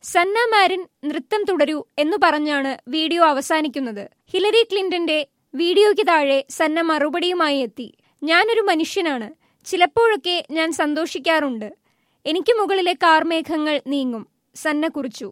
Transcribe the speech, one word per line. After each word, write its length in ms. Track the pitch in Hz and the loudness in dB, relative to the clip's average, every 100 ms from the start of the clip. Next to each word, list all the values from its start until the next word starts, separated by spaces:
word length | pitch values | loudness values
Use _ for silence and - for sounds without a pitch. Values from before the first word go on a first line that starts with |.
"സന്ന 340 | - 359 359 427 466 | 0 0 2 0 2
മാരിൻ 360 | 440 370 370 370 _ 285 | 4 4 2 -6 _ -6
നൃത്തം 380 | 302 254 415 | -6 -4 -2
തുടരൂ" 360 | 415 359 294 302 - - | 0 2 2 0 -8 -4
എന്നു 200 | 302 403 | -2 2
പറഞ്ഞാണ് 540 | 339 302 302 285 269 269 - | 2 2 0 -2 -2 -6 -6
വീഡിയോ 360 | 311 320 339 | -4 -2 2
അവസാനിക്കുന്നത്. 800 | 330 277 - 320 302 277 262 202 196 _ _ | 4 2 0 -2 -2 -4 -8 -8 -14 _ _
ഹിലരി 340 | 370 392 440 | -2 2 2
ക്ലിന്റന്റെ 560 | 453 392 381 349 339 311 294 _ _ | 2 0 -2 -2 -2 -2 -4 _ _
വീഡിയോയ്ക്ക് 520 | 269 339 359 415 403 330 | -4 0 4 4 4 2
താഴെ 340 | 320 285 269 - | 2 4 0 -2
സന്ന 300 | - 320 311 | -2 -2 0
മറുപടിയുമായി 800 | 330 302 294 330 349 359 320 277 | 0 0 0 -2 -2 0 0 0
എത്തി. 300 | 240 - 240 _ _ _ | -4 -8 -16 _ _ _
"ഞാനൊരു 400 | 294 330 415 453 | 0 2 4 2
മനുഷ്യനാണ്. 680 | 403 330 320 - 349 269 214 - _ _ - | 2 0 0 -2 -2 -2 -6 -14 _ _ -8
ചിലപ്പോഴൊക്കെ 720 | 370 359 453 466 415 349 349 - | 0 2 4 2 2 -2 -4 -4
ഞാൻ 180 | 311 320 | -4 -2
സന്തോഷിക്കാറുണ്ട്. 960 | 320 294 302 330 339 269 320 294 233 214 - _ _ _ _ - | 0 -2 0 -4 -4 0 0 0 -6 -10 -14 _ _ _ _ -4
എനിക്ക് 280 | 320 - | -2 2
മുകളിലെ 400 | 453 392 381 359 | 2 2 0 0
കാർമേഘങ്ങൾ 840 | 359 349 320 330 330 - 320 302 294 - | 2 4 4 2 -2 -2 -4 -2 -4 -4
നീങ്ങും," 360 | 285 254 233 - _ _ - | -4 -4 -6 -12 _ _ -8
സന്ന 320 | 311 302 320 | -4 -2 -2
കുറിച്ചു. 400 | 311 277 - 208 | -4 -8 -10 -16